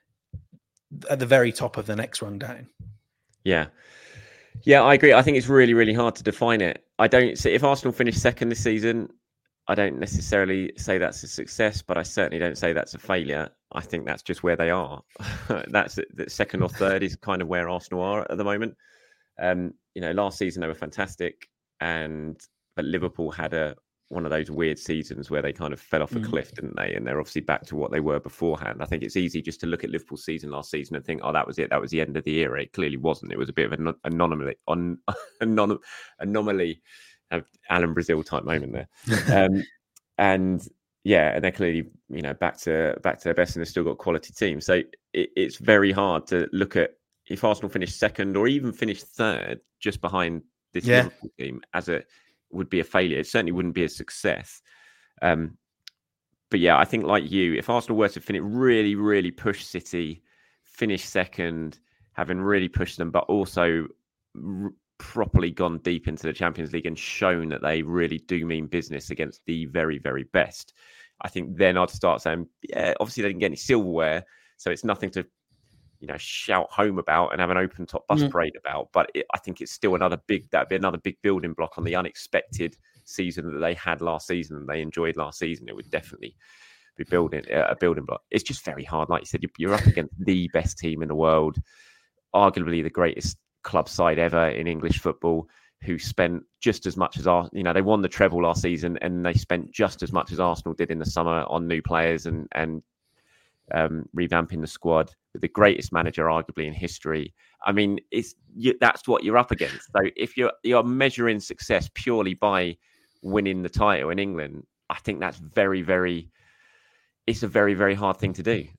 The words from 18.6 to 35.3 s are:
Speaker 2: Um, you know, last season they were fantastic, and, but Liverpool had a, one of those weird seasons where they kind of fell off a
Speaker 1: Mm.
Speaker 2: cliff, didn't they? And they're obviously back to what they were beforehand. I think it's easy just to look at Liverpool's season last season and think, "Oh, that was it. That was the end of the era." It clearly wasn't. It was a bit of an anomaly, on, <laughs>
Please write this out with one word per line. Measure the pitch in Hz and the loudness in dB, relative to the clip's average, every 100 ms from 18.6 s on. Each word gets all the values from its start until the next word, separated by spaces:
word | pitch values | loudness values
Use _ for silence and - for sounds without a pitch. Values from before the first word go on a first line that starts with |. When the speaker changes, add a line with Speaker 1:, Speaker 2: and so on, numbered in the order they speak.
| 113 - _ _ _ _ _ - | -4 -8 _ _ _ _ _ -4
Speaker 2:
Um, | 90 90 90 - _ | 0 0 -4 -10 _
you | 90 | -8
know, | 85 | -4
last | 92 98 - | -2 -2 -2
season | 95 87 | -4 -4
they | 82 | -6
were | |
fantastic, | 80 78 - 92 - 85 - - _ _ _ | -6 -10 -8 -8 -4 -8 -8 -20 _ _ _
and, | 82 82 78 78 76 80 - _ _ - | -4 -4 -6 -8 -10 -12 -18 _ _ -8
but | 73 | -4
Liverpool | 87 87 - 78 | -2 -4 -4 -8
had | 80 80 | -4 -4
a, | 80 76 - _ _ _ | -4 -4 -6 _ _ _
one | 87 | -8
of | 78 | -4
those | 78 78 | -4 -4
weird | 76 80 76 | -2 -2 -2
seasons | - 80 - - 71 | -4 -6 -6 -12 -6
where | 73 | -4
they | 69 | -4
kind | 71 76 | -6 -8
of | 69 | -10
fell | - 78 | -2 -2
off | 73 | 0
a | - | -4
Speaker 1:
Mm. | 110 | -4
Speaker 2:
cliff, | 76 - | -4 -6
didn't | - - 50 | -12 -12 -6
they? | 50 50 | -6 -4
And | 58 | -4
they're | 73 | -6
obviously | - 78 | -4 -6
back | 69 73 - | -2 -4 -4
to | 73 | -6
what | 71 | -2
they | 76 | -2
were | 76 73 | 0 -2
beforehand. | - - 85 76 53 - | -4 -4 -2 -2 -6 -8
I | 78 | -4
think | 82 | -4
it's | 57 95 | -2 -2
easy | 87 82 | -2 -4
just | 80 - | -8 -8
to | 85 | -6
look | 85 | -4
at | - | -4
Liverpool's | 80 - 73 | -8 -8 -14
season | - 80 73 | -8 -8 -8
last | 71 73 | -10 -8
season | 76 69 76 | -8 -6 -10
and | |
think, | 73 80 73 | -6 -6 -2
"Oh, | |
that | 76 - | 0 -2
was | - | -4
it. | - | -2
That | - | -2
was | 65 | -2
the | 80 | -2
end | 76 76 | -2 -4
of | |
the | 78 78 | -2 0
era." | 71 67 | 0 -2
It | - | -6
clearly | - 76 67 | -4 -4 -2
wasn't. | 80 73 50 | -2 -2 -4
It | 50 | -6
was | 69 | -4
a | |
bit | 73 58 | 0 -2
of | 78 | 0
an | 80 - 76 | -4 -4 -4
anomaly, | 82 85 78 69 - - | 0 0 0 -4 -8 -4
on, | 87 87 87 - | -2 -2 -4 -6
<laughs> | 98 - | -8 -12